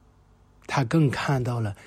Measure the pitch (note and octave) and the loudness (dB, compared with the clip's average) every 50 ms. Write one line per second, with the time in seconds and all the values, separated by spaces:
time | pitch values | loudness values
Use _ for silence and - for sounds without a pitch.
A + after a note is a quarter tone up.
0 | _ _ _ _ _ _ _ _ _ _ _ _ - - - C#3+ C3+ A2+ - E3 | _ _ _ _ _ _ _ _ _ _ _ _ -12 -4 -2 -2 0 2 4 4
1 | D#3 C3+ - - - - C#3+ C3 B2 A#2 A#2+ A#2 A2 G#2 G2+ - - | 4 4 2 0 -2 -2 0 0 0 -2 -2 -2 -4 -4 -6 -8 -16